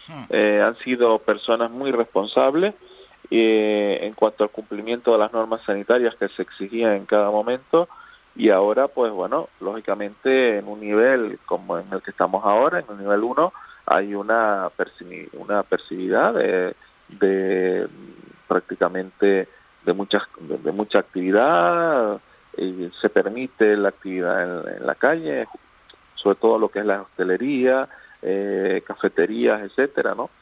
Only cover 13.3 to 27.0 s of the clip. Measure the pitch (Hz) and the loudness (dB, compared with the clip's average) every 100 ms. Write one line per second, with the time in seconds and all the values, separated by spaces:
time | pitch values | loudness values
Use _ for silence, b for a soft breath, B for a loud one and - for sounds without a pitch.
13.3 | 143 175 B B B - 87 101 101 107 | 0 -2 B B B 0 0 0 -4 0
14.3 | 113 110 98 92 - 90 - 87 82 78 | 2 2 0 -4 -4 -6 -8 -18 -16 -16
15.3 | - 85 101 - 90 - 90 92 107 175 | -12 -4 -2 0 -4 -4 -6 -2 0 2
16.3 | 160 104 92 92 - b b _ 98 95 | 2 0 0 -2 -6 b b _ 0 2
17.3 | 95 95 92 92 92 - - - - - | 2 0 0 0 -2 -4 -10 -20 -20 -20
18.3 | - - 92 - 90 90 92 92 - 101 | -12 -2 -2 -2 -2 -2 -2 -8 0 2
19.3 | 95 95 b b _ - 92 101 104 - | 2 -2 b b _ -4 -2 -2 -4 -4
20.3 | - 80 - 76 98 104 101 - 92 92 | -14 -10 -6 -4 -4 0 0 0 -4 0
21.3 | 101 139 175 175 170 165 139 107 98 _ | 2 4 2 2 2 0 0 0 -4 _
22.3 | b b - 92 92 90 - 107 98 95 | b b -6 -6 -6 -10 -2 0 2 0
23.3 | 117 131 - 107 104 98 - 98 92 87 | -4 -6 2 4 4 0 -2 -6 -4 -2
24.3 | 92 90 85 - 50 64 - 131 165 156 | -2 -2 -6 -8 -8 -6 0 0 0 -2
25.3 | 135 110 - _ _ _ - _ - 101 | -6 -6 -12 _ _ _ -20 _ -2 0
26.3 | 98 113 110 104 98 104 98 | 2 2 2 0 -2 -2 -2